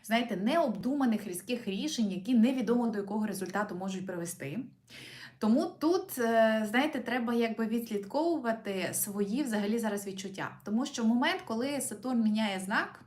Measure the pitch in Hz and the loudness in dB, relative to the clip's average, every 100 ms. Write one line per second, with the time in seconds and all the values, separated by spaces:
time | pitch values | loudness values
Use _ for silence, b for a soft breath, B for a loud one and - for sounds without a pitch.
0 | - 226 240 185 214 330 285 190 240 285 | 2 0 2 0 2 4 2 0 -2 2
1 | 254 214 202 175 - 240 202 196 302 247 | 2 2 -2 -10 -4 -4 -2 -2 -2 0
2 | 202 185 247 247 233 262 214 240 233 208 | 0 0 2 6 6 4 2 2 2 -2
3 | 196 214 214 185 180 196 208 180 190 190 | -4 -2 -2 -4 -4 -2 -4 -4 -6 -6
4 | 185 180 170 - 139 233 269 - _ B | -6 -6 -8 -8 -6 -6 -8 -14 _ B
5 | B B B - 214 254 370 - 311 370 | B B B -2 2 4 2 0 2 2
6 | 370 262 233 226 220 220 214 233 302 269 | 0 -2 2 6 6 4 2 2 0 -2
7 | 226 247 233 233 226 220 220 233 226 208 | -4 -2 0 2 0 0 -2 -2 -2 -6
8 | 202 277 339 311 240 226 202 190 165 - | -2 0 0 0 -2 -4 -4 -4 -2 -2
9 | 208 202 196 240 277 214 202 226 214 202 | -4 -2 0 0 0 0 0 0 0 -2
10 | 202 190 196 185 143 - - 220 294 - | -6 -8 -8 -6 -8 -8 -2 -2 0 2
11 | 226 240 302 370 - 226 269 285 - 208 | 4 4 4 0 -2 -2 -2 -2 -4 -6
12 | 254 247 220 214 214 190 190 247 349 - | 0 2 4 4 2 0 0 -2 -2 -10